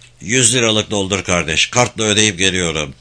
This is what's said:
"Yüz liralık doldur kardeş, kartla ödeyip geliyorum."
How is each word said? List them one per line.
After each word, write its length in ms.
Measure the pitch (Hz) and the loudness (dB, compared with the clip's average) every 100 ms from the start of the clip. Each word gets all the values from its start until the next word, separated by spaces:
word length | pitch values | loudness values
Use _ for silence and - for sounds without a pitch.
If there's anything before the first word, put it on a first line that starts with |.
| - - | -20 -16
"Yüz 340 | 78 123 117 127 | -2 0 2 2
liralık 360 | 117 107 104 | 2 0 0
doldur 320 | 107 95 95 | -2 -2 -2
kardeş, 420 | 90 90 78 80 - | 0 -2 0 -2 0
kartla 380 | 120 123 - | 0 0 0
ödeyip 340 | 107 104 107 87 | 0 2 2 2
geliyorum." 560 | 95 92 87 78 73 67 | 0 0 -2 -2 -6 -8